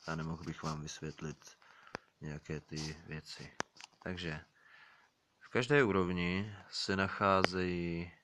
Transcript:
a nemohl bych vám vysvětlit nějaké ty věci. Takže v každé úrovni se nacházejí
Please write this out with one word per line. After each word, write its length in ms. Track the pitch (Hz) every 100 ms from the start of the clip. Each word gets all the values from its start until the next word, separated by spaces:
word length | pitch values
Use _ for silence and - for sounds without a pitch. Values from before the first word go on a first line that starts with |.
| -
a 80 | 80
nemohl 280 | 80 80
bych 200 | 80 80
vám 180 | 80 76
vysvětlit 760 | 76 - 78 - 78 73 - - - - - - _ -
nějaké 380 | 76 73 - 78
ty 360 | - 78 78 76 82
věci. 440 | 76 - - - - - - - _
Takže 380 | 90 90 87 78 - _ - - - - _ _ _ _
v 100 | -
každé 340 | 117 123 147
úrovni 720 | 117 95 87 90 87 92 107 101 -
se 260 | - - 98
nacházejí 1160 | 95 - 101 95 92 92 90 87 85 85 87 -